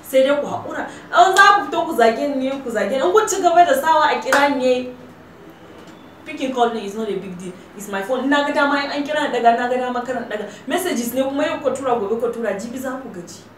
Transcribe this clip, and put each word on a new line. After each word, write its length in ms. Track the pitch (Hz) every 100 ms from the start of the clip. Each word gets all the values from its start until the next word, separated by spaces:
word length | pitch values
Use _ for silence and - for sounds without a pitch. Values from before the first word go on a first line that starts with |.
| -
Sai 140 | 262
dai 160 | 269 294
ku 60 | 214
haƙura. 400 | - - 311 -
In 480 | - - 330 370 381
za 60 | 392 403
ku 80 | -
fito 180 | 330
ku 80 | 330
zage 300 | 277 226 240 285 262
ni 120 | 262
ne, 120 | 277
ku 60 | 240
zage 200 | 214 202
ni. 60 | 269
In 160 | 349
kun 160 | 415 427
ci 140 | 381
gaba 220 | 349 339 339
da 80 |
sawa 340 | 262 311 311 302
a 120 | 233
kira 340 | 254 277 285 262
ni 20 |
ne, 260 | 254 254 254 - - - - - - - - - - - - -
picking 300 | - 294 262
call 180 | 240 233
ne 120 | 220
is 100 | 196
not 140 | 214 214
a 40 | 190
big 200 | 185 180
deal. 140 | 185 - - 202
It's 120 | 208
my 140 | 196
phone. 220 | 196 254
In 60 | 269
na 160 | 285 285
ga 60 |
dama 240 | 294 285 285
in 60 | 277
an 140 | 285
kira 240 | 285 302 285
ni 80 | 240
daga, 180 | 233 233
na 100 | 247
ga 80 | 254
dama 240 | 254 247
karan 220 | 240 240 233
daga. 200 | 214 202 - -
Messages 460 | 349 359 233 240
ne 80 | 254
kuma 220 | 269 277
yau 140 | 311 285
ku 100 | 262
tura, 200 | - 269 233
gobe 220 | 196 226
ku 120 | 233
tura, 200 | 226 220
jibi 240 | 196 233 269
za 180 | 262 262
ku 60 | 233
gaji. 300 | 180 165 - -